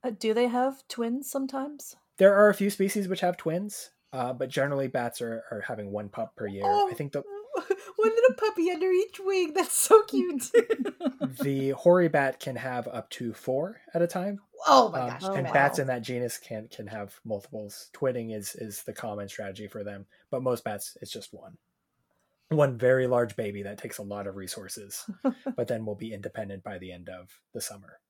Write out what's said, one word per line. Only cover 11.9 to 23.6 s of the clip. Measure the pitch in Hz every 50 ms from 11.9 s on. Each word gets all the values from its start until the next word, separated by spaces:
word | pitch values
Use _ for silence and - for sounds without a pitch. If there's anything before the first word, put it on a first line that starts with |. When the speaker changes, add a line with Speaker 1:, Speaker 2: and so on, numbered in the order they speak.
| 175 180 175 165
Speaker 3:
bat | 151 151 139 135 131 -
can | - 143 127
have | 117 110 131 123 123 117 120
up | - 117 107 _
to | - - 127 117 110
four | - - - 131 135 151 190 226 - _ - -
at | 170 170
a | 170
time. | - 185 180 202 208 202 _ _ _ - - 254
Speaker 1:
Oh | 269 262 240 208
my | 165 -
Speaker 3:
Um, | 127 123
Speaker 1:
gosh. | - - -
Speaker 2:
Oh, | 190 -
Speaker 3:
and | 143 135 123
Speaker 2:
wow. | -
Speaker 3:
bats | 143 139 143 - -
in | 139 131
that | 127 123 113
genus | - 127 123 123 117 - -
can, | - - 117 107 110 117
can | - - 107
have | 101 110 107 104 98 - - _
multiples. | 113 107 101 - - - 110 107 101 - - - - _
Twinning | - 143 131 123 123 113 113 110
is, | 107 101 - -
is | - 113 107 101 - -
the | - 104
common | - - 113 104 104 101 98
strategy | - - 107 98 95 107 107 98
for | - 107 101
them, | 101 101 98 98 _ _ _ _ _
but | - 123 131
most | 127 123 113 -
bats, | - - - - - - -
it's | - -
just | - 113 - - -
one. | - - - - _ _ _ _ _ _ _ _ _ _ _ _ _ _ _ _ _ _ _
One | 160 151 147 135 127 113
very | 123 123 131 131 131 123
large | 127 123 120 113 -
baby | - 113 104 101 101